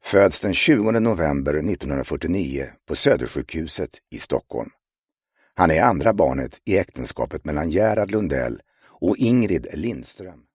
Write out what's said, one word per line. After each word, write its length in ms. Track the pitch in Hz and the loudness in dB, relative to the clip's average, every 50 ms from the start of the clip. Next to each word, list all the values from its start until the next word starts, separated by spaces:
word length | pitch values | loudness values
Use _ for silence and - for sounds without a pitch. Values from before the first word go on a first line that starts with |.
föds 380 | _ - - 98 101 95 - - | _ 4 6 6 6 6 4 0
den 140 | - 104 90 | -4 -2 0
tjugonde 460 | - - - 151 113 104 110 113 117 | 2 4 4 4 4 4 2 2 2
november 640 | 110 117 107 82 82 73 71 69 67 73 73 78 | 2 2 2 2 0 0 0 0 0 0 0 0
nittonhundrafyrtionio 1040 | 76 95 92 - - 67 69 67 64 - 73 67 - 80 90 101 85 67 67 67 67 64 - _ _ | 0 -2 -4 -4 -4 -4 -4 -4 -4 -4 -6 -4 -2 -2 -2 -2 -2 -4 -4 -6 -6 -8 -12 _ _
på 100 | - - | -8 -6
Södersjukhuset 920 | - - 139 120 67 62 60 - 71 64 - - 80 80 - - - - - - - _ _ | 0 2 2 2 2 0 -6 -6 -8 -8 -6 -8 -8 -8 -8 -6 -8 -8 -8 -10 -20 _ _
i 100 | - 120 | -14 -14
Stockholm. 500 | - - - - _ _ - 60 60 - _ _ _ _ _ _ _ _ _ _ _ _ _ _ _ _ _ | -6 -4 -4 -6 _ _ -10 -8 -8 -10 _ _ _ _ _ _ _ _ _ _ _ _ _ _ _ _ _
Han 180 | - 90 82 | 2 4 4
är 100 | 78 80 | 4 4
andra 320 | 110 123 101 - - 113 107 | 4 4 2 4 2 2 4
barnet 480 | 101 82 67 65 67 65 62 - - _ | 4 2 2 2 -2 -6 -6 -10 -12 _
i 120 | 104 95 | 0 0
äktenskapet 680 | 98 90 - _ 65 62 - - - 60 - 78 76 _ | 0 0 -2 _ -10 -10 -10 -6 -6 -6 -6 -6 -10 _
mellan 240 | 78 76 73 82 82 | -6 -4 -4 -4 -2
Gerhard 420 | 78 92 107 110 107 107 104 98 | 0 2 2 2 2 0 -2 -2
Lundell 500 | 104 107 104 78 67 65 62 60 58 - _ _ _ _ _ | -2 -2 -2 -2 -2 -2 -2 -4 -6 -10 _ _ _ _ _
och 340 | _ _ _ 80 90 104 | _ _ _ 0 0 0
Ingrid 500 | - 131 117 123 123 113 98 90 73 - - - | 2 2 4 4 4 4 2 0 -2 -2 -6 -8
Lindström. 680 | 73 - 120 104 65 - - - - 95 92 82 65 _ _ | -6 -6 -6 -6 -8 -12 -16 -18 -18 -18 -18 -18 -20 _ _